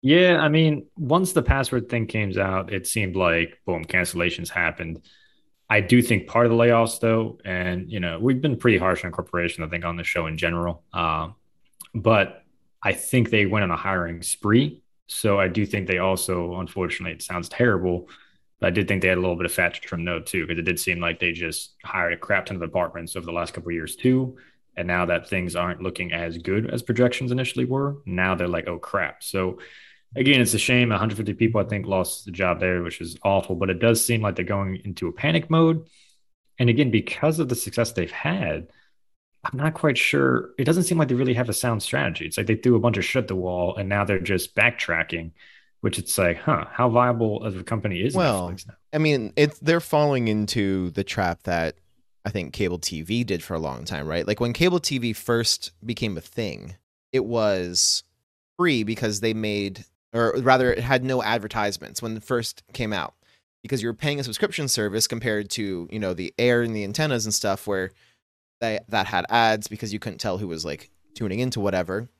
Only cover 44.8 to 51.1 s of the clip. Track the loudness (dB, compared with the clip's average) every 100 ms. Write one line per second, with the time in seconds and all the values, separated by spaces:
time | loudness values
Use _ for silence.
44.8 | -4 -2 -2 -6 -8 _ -20 -20 _ _
45.8 | -4 -4 -6 0 2 2 0 -2 -2 0
46.8 | 2 4 4 2 0 -2 -6 -8 -4 -4
47.8 | -2 -2 -2 2 2 0 -2 -8 -14 -20
48.8 | _ 0 2 2 0 2 2 2 0 0
49.8 | 2 2 4 2 2 0 0 0 0 0
50.8 | -2 -4 -4